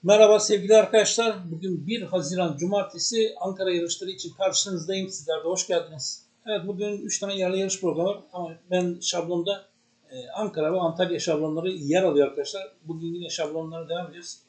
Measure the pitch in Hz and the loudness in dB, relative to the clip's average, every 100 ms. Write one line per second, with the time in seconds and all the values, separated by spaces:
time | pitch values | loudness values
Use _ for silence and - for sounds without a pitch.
0 | 170 214 214 208 208 208 185 220 196 220 | 6 10 10 8 4 0 8 8 8 4
1 | 202 - 226 202 175 165 190 170 143 226 | 4 2 0 -2 -8 -8 -4 -6 -4 -6
2 | 180 185 151 180 175 143 175 202 190 170 | -2 -4 -2 -2 -2 -2 -2 -2 -2 -6
3 | - 233 220 - 185 190 190 175 170 - | -2 0 0 0 -8 -2 -2 0 -2 -6
4 | 190 185 170 - 190 - 202 180 160 190 | -8 -10 -12 -2 0 0 -2 -4 -4 -4
5 | 190 - - 156 160 185 - 175 165 151 | -4 -8 -4 -2 -2 -2 0 -2 -2 -10
6 | - - _ _ 226 208 180 190 208 208 | -10 -12 _ _ -6 -4 -4 -6 -6 -6
7 | 214 - 202 196 185 190 196 - 180 156 | -6 -6 -4 -2 0 0 -2 -2 -2 0
8 | 180 202 - 180 170 165 _ 180 175 170 | -2 -2 -10 -10 -10 -12 _ 0 0 -2
9 | - 175 165 175 175 196 - _ _ _ | -4 -4 -2 -2 -2 -4 -6 _ _ _
10 | _ 131 123 190 214 160 156 185 170 165 | _ -16 -12 -6 -6 -2 0 2 0 0
11 | 175 170 - 151 156 156 185 180 143 170 | 0 0 0 0 0 -2 -4 -4 2 4
12 | 185 143 139 147 139 190 - _ 160 160 | 4 6 4 2 -6 -8 -12 _ -12 -10
13 | 165 175 165 - 151 160 160 165 156 170 | -8 -8 -8 -6 -4 -4 -8 -10 -8 -8
14 | - - 175 - | -8 -14 -18 -20